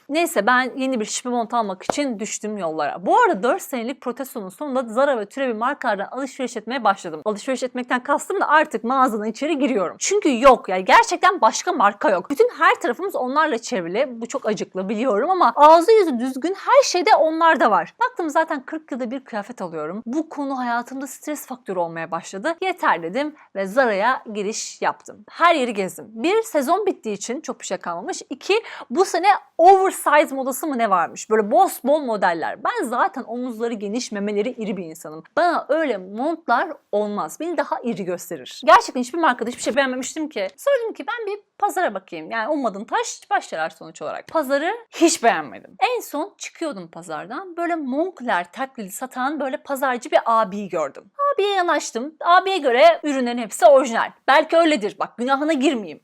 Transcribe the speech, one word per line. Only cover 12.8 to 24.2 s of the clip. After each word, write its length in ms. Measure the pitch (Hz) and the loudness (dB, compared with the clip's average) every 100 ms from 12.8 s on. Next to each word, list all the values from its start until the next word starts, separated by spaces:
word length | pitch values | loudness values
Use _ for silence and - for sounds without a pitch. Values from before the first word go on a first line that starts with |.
| 320 226 381 - | -2 -4 -6 -4
onlarla 420 | 247 294 311 240 | -2 0 2 0
çevrili. 600 | - 196 170 208 269 233 | -4 -6 -2 -2 -4 -6
Bu 60 | 240 | -8
çok 200 | 262 220 | -6 -4
acıklı 420 | 214 - 190 190 | -4 -6 -6 -4
biliyorum 420 | 208 269 202 311 | -2 0 0 2
ama 220 | 370 247 285 | 4 4 8
ağzı 360 | 302 339 339 | 10 10 8
yüzü 260 | 440 330 233 | 6 6 0
düzgün 360 | 262 262 330 | -4 -4 -4
her 280 | 392 392 539 | -4 4 6
şey 240 | - 359 359 | 6 2 4
de 100 | 330 | 6
onlarda 540 | 320 320 330 294 254 | 4 4 4 4 4
var. 240 | 185 160 - | 2 0 -2
Baktım 300 | 508 508 320 | -2 -2 -2
zaten 320 | 320 320 294 | 0 0 -4
kırk 300 | - 320 - | -8 -12 -8
yılda 180 | 247 240 | -8 -6
bir 140 | 269 | -8
kıyafet 380 | 269 214 196 - | -8 -10 -10 -10
alıyorum. 400 | 180 160 151 202 226 | -8 -6 -8 -8 -6
Bu 220 | 302 320 | -6 -6
konu 300 | - 277 262 | -8 -6 -4
hayatımda 480 | 240 233 240 262 269 | -2 -4 -4 -10 -12
stres 400 | - 302 294 - | -10 -10 -10 -10
faktörü 320 | 247 - 185 | -12 -6 -4
olmaya 320 | 170 165 160 | -4 -6 -6
başladı. 440 | 165 - 196 294 330 | -8 -8 -6 -6 -4
Yeter 400 | 370 370 294 170 | -4 -2 0 0
dedim 320 | 165 233 294 - _ 196 | -2 -4 -6 -8 _ -8
ve 100 | 190 | -2
Zara'ya 560 | 240 247 190 226 285 | 0 2 2 0 -2